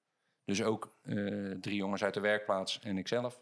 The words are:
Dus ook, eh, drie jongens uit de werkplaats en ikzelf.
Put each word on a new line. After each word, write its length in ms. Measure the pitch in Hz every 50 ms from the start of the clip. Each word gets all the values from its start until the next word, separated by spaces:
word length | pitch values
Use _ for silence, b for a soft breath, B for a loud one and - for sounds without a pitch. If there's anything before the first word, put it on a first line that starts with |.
| _ _ _ _ _ _ _ _ _
Dus 180 | - 98 101 107
ook, 340 | 110 110 107 - - - _ _
eh, 480 | - 113 104 101 101 104 101 101 98 95 92
drie 160 | 92 101 101
jongens 280 | 101 98 98 101 95 107
uit 100 | 98 -
de 60 | 104
werkplaats 600 | 98 104 104 104 - - 101 95 92 - - -
en 180 | - 104 98 95
ikzelf. 420 | 90 - 117 120 120 123 - -